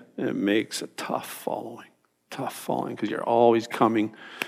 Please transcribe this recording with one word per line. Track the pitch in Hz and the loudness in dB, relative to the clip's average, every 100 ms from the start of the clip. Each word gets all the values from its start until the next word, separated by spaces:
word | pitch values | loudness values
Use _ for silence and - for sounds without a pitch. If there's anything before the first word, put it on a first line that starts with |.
| - - | -12 -6
it | 127 95 | -4 0
makes | 98 107 - - | 2 2 0 -6
a | - | -10
tough | - - - - | -10 -6 -6 -6
following, | - - - 117 117 - _ _ _ _ | -10 -6 -6 -8 -14 -18 _ _ _ _
tough | - 127 | -10 -8
following, | - - 127 - 120 | -8 -4 -4 -4 -6
'cause | 107 | -4
you're | - | -4
always | - 117 120 113 110 | 2 6 8 6 2
coming | - 113 113 110 - - - | 2 4 4 0 -4 -18 -10